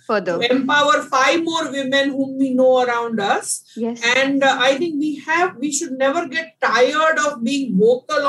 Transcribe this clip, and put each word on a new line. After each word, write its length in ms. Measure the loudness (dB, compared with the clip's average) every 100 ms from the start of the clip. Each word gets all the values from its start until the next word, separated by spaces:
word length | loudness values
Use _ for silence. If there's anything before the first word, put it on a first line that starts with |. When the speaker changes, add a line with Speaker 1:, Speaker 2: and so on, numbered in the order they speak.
| -4
Speaker 1:
Further. 300 | -2 -2 0
Speaker 2:
to 120 | 0 0
empower 460 | 2 2 4 2 0 2
five 280 | 2 2
more 220 | 0 -4 -4
women 380 | -4 -2 0 0 -2
whom 200 | -4 -2
we 100 | 0 2
know 100 | 4 4
around 360 | 2 0 -2 -2 0
us. 220 | -2 -4 -10 -10 -8 -6
Speaker 1:
Yes. 160 | -4 0 0
Speaker 2:
And, 280 | 0 2
uh, 120 | 2 2 2
I 80 | 0
think 160 | -2 -2
we 160 | -4 -4 -4
have, 260 | 0 -2 -2
we 140 | -6
should 260 | -4 -6 -2 0
never 220 | 0 -4
get 280 | -6 -8 -6 -2
tired 500 | 2 2 2 0 2 -2
of 160 | -2
being 340 | -4 -4 -2 2 4
vocal 380 | 2 0 -2